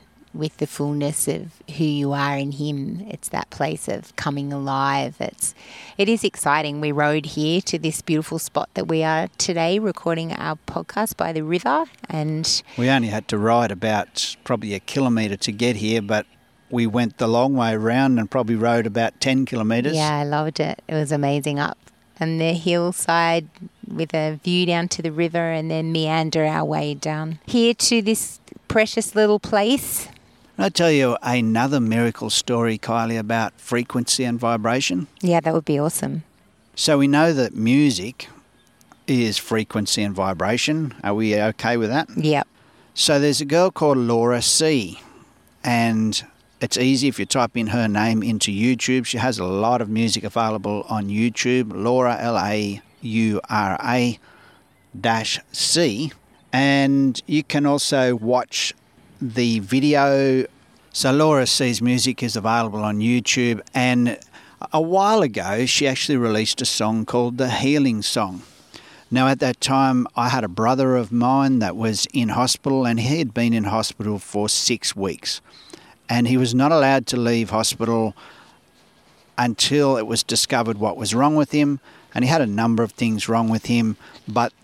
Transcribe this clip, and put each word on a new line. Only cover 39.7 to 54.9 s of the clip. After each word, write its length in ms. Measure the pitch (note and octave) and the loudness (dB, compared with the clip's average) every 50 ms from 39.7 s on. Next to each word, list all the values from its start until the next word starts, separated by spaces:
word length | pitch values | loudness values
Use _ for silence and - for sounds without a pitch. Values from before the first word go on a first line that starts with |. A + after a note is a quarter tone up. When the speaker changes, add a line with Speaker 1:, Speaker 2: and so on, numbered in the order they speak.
| - A2 G2+ - - A#2 G#2 | -4 -4 -2 -2 -2 -2 -2
Speaker 2:
and 100 | G2+ F#2+ | -2 -2
vibration. 800 | F#2+ F#2+ F#2+ F#2 E2 F#2+ G2 A#2 B2 - D3+ D3+ D#3+ D#3 C3 G#2+ - - | -2 -2 -2 -2 -2 0 0 0 0 0 0 0 -2 -2 -4 -6 -6 -4
Are 120 | G2+ G#2 | -2 0
we 200 | G#2+ A2 G#2+ G#2 | 0 2 2 2
okay 400 | G#2+ G#2 A2 G#2+ - - A2+ A#2+ | 2 2 0 0 0 0 0 0
with 140 | A#2 A2 G#2 | 2 0 0
that? 180 | B2 D3+ E3 - - | 0 -2 -2 -4 -4
Speaker 1:
Yep. 320 | - D3+ D3+ D3+ C#3+ - - _ _ _ _ _ - - _ - | -2 0 2 2 0 0 -4 _ _ _ _ _ -20 -20 _ -4
Speaker 2:
So 260 | - - - D3 C#3+ | -2 2 2 4 4
there's 220 | C#3+ D3 C#3 C#3 | 4 2 2 0
a 40 | D#3 | 0
girl 260 | C#3 D#3 E3+ F3+ F#3+ | 0 2 4 4 2
called 260 | - - D#3+ D3 C#3 | 2 2 2 2 2
Laura 460 | C3 A#2+ A#2 A#2 A#2 A#2 A#2+ B2 A#2 A2 | 2 2 2 2 2 2 2 2 2 0
C, 580 | - - - D#3 D#3 D#3 B2+ G2+ F2 G2 - - - - - - _ _ _ _ _ _ _ - | 0 2 2 2 2 2 2 0 -4 -8 -14 -20 -20 -20 -20 -20 _ _ _ _ _ _ _ -2
and 600 | - A#2 A#2 A#2 A#2 A2+ A2 A2 A2 G2+ - - - _ _ _ _ _ - | 0 2 2 2 2 2 0 0 0 -2 -4 -6 -10 _ _ _ _ _ -8
it's 160 | C3 A#2 - | -6 -4 0
easy 300 | A#2+ B2+ C3 C3+ B2 C3+ | 0 2 2 2 2 2
if 100 | C#3 A#2 | 0 -2
you 80 | - G2+ | -2 -4
type 320 | - - C3+ A#2+ A2+ - | -2 0 0 0 0 -2
in 100 | B2 A2+ | -2 -2
her 200 | G2 G2+ A#2+ A2+ | -2 0 0 0
name 340 | G#2+ G2+ G#2 A2 A2+ A2+ A2 | 0 0 0 2 2 0 0
into 300 | G#2 A#2 A2+ G2+ - A2 | 0 -2 -2 -2 -2 -2
YouTube. 560 | G2+ G2 A2+ B2+ B2+ A#2 - - B2+ C3 A#2 | -2 0 0 0 0 0 0 0 0 0 -2
She 100 | - - | -2 -2
has 220 | A2+ A#2 C3 A#2 G#2+ | -2 -2 -2 -2 -2
a 60 | F#2 | -2
lot 360 | F2+ F#2+ G2 G#2+ A#2 B2 A#2+ | -2 0 0 2 2 2 0
of 80 | A#2 G#2 | 0 0
music 340 | A2 A2 A#2 A2 F#2+ G#2 G2+ | 0 0 2 0 0 -2 -4
available 640 | G2+ - A#2 A2+ A2 A2 G#2 F#2+ G#2 G#2 G#2 - | -4 -2 -2 0 0 -2 -4 -4 -4 -4 -4 -4
on 200 | - A2+ G#2+ G2+ | -4 -4 -4 -4
YouTube, 640 | G2+ G2+ G#2+ A#2 A#2+ G#2+ - - B2 B2+ B2+ A#2+ G#2+ F2 | -2 0 0 0 0 0 -2 0 2 2 2 0 -2 -4
Laura, 420 | F#2+ G2+ A#2+ B2 B2+ B2 A#2+ A#2+ - | -4 0 2 2 2 2 2 0 -2
L 180 | - A#2+ A#2 | -2 -2 0
A 420 | G2+ F2+ G#2 G#2+ G#2+ G#2+ G2+ G2 G2 - _ _ _ | 0 0 0 0 -2 -2 -4 -6 -8 -12 _ _ _
U 400 | - A#2 G#2+ A2+ A2+ A2 G#2 F#2+ - - | -8 -4 0 0 2 2 0 -2 -4 -2
R 280 | A2+ G#2 G2+ F#2+ F#2 - F#2+ | -2 0 0 0 -2 -2 -2
A 360 | A#2+ B2 B2+ B2 A#2+ A2+ - - - - - - - - _ _ _ _ _ _ _ | 0 0 0 0 0 -2 -6 -12 -20 -20 -20 -20 -20 -20 _ _ _ _ _ _ _